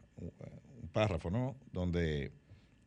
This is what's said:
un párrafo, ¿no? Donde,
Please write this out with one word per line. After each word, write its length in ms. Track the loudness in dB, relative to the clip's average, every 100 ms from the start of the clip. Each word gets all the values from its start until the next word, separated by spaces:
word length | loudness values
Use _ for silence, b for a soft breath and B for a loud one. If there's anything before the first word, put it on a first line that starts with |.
| -20 -14
un 720 | -12 -12 -14 -16 -18 -14 -4
párrafo, 420 | 2 4 2 0
¿no? 260 | 0 -2 -4 -8
Donde, 600 | -2 2 4 2 2 -2 -8 b b b b